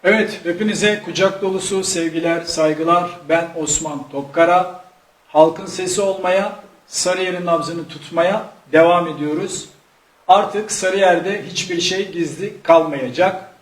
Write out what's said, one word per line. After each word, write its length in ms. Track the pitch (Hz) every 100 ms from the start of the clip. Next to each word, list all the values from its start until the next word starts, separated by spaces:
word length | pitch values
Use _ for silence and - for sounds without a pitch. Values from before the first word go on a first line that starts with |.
| 180
Evet, 300 | 220 202 -
hepinize 580 | 170 170 214 170 208 208 180
kucak 360 | 151 190 -
dolusu 420 | 196 190 - 190
sevgiler, 580 | 190 175 165 160 170 165
saygılar. 680 | - - 156 156 165 175 175 - 143
Ben 180 | 165 165 165
Osman 520 | 151 - 156 143 135
Topkara. 720 | 139 139 165 165 175 - - - _ _ _ _
Halkın 380 | 151 160 - 190
sesi 360 | - 180 208
olmaya, 580 | 196 190 180 185 202 - - _ _
Sarıyer'in 580 | - 180 185 185 180 175
nabzını 420 | 165 147 170 156
tutmaya 580 | 147 - 165 175 208 - - _
devam 360 | 156 165 175 165
ediyoruz. 640 | 143 151 156 196 - - _ _ _ _ _ -
Artık 440 | 190 196 202 214
Sarıyer'de 680 | - 185 196 185 175 180 208 -
hiçbir 300 | - - 170
şey 300 | 175 185 202
gizli 420 | 170 156 139 202 -
kalmayacak. 840 | - 165 156 143 127 127 185 185 - _